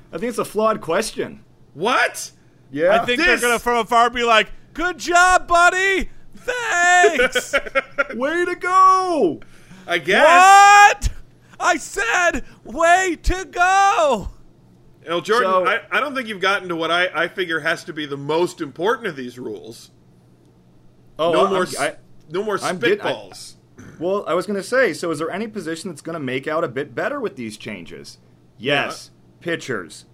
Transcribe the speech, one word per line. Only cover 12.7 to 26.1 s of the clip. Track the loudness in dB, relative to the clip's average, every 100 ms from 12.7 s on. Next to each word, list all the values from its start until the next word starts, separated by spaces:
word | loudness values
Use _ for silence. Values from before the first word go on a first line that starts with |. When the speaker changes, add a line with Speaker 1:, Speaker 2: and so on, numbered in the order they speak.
| -2 2 4 2 -2
Speaker 3:
to | -2 -2 -4
go!" | 0 2 4 4 2 2 0 -4 -14 -20 _ _ _ -20 _
Speaker 2:
You | -8
know, | -6
Jordan, | 0 0 2
Speaker 1:
So | 0 0
Speaker 2:
I, | -2 -2
I | -4
don't | -4 -6
think | -8
you've | -4
gotten | -2 -2 -4
to | -6
what | -2
I, | -2 -2
I | -2 -4
figure | -4 -6 -4
has | -4 -6 -8
to |
be | -12 -10
the | -10
most | -4 -2 -2 -4
important | -12 -6 -4 -4 -6
of | -10
these | -12 -12
rules. | -12 -12 -14 -20 -20 _ _ _ _ _ _ _ _ _ _ _ _ -4
Speaker 1:
Oh, | 0
Speaker 2:
No | 2 2
Speaker 1:
I'm, |
Speaker 2:
more | 0
s-, | -4 -4
Speaker 1:
I, | -6 -6 _ -20 -10
Speaker 2:
no | -8
more | -4 -4
Speaker 1:
I'm | -4 -2
get-, | -2 -2 -4
I |
Speaker 2:
spitballs. | -8 -10 -20 -20 -20 _ -20 -20 -8
Speaker 1:
Well, | -4 -4 -2
I |
was | -4 -4
gonna | -8
say, | -4 0 0
so | -2 -6
is | -6
there | -6
any | -8 -10
position | -10 -10 -10 -10
that's | -14
gonna | -12